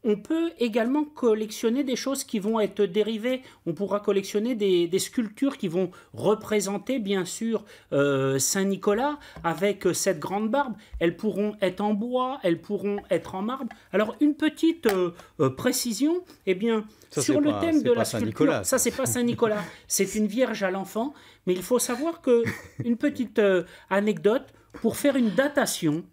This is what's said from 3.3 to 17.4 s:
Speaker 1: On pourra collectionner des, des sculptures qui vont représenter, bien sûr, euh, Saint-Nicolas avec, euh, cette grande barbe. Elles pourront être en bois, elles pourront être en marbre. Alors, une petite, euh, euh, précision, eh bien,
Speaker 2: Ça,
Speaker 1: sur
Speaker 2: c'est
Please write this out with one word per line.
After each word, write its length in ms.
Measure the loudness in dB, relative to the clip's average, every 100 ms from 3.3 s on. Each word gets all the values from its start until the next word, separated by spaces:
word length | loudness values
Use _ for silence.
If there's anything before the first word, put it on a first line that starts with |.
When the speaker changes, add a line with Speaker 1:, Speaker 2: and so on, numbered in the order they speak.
| -4 -8 -10
Speaker 1:
On 80 | -8
pourra 280 | -4 -2 -2
collectionner 540 | 0 0 0 -2 -2
des, 320 | 0 2 2 2
des 120 | 0
sculptures 580 | -2 -2 -4 0 -2 -2
qui 100 | -4
vont 240 | -2 -2 -6 -18 -2 0
représenter, 640 | 0 0 -2 0 -6 -4 -4
bien 260 | 0 -2
sûr, 400 | -2 -6 -4 -4 -6 -20 _
euh, 460 | 2 2 2 2 0
Saint-Nicolas 800 | 0 0 0 0 0 2 0 -2 -12 -6
avec, 420 | -4 0 0 0 0
euh, 60 |
cette 260 | 0 0 -2
grande 320 | -4 -2 0
barbe. 240 | 0 -2 -6 -12 -2
Elles 180 | -2 0
pourront 380 | -4 -2 -2 0
être 180 | -4 0
en 140 | -2
bois, 460 | 0 0 -2 -2 -2
elles 180 | 0 -2
pourront 380 | -2 -4 -2 -6 -2
être 240 | -4 -2 -6
en 60 |
marbre. 260 | -6 -6 -8 -12 -4
Alors, 240 | 0 0 2
une 140 | 2
petite, 520 | 4 0 2 0 2 0
euh, 240 | 2 0 -4 -20 0
euh, 100 | 0
précision, 720 | 2 -2 0 -4 0 0 0 -4 -10 -2
eh 80 |
bien, 300 | 0 2 0 -2 -18 -8
Speaker 2:
Ça, 120 | -4
Speaker 1:
sur 120 | 2
Speaker 2:
c'est 60 | 2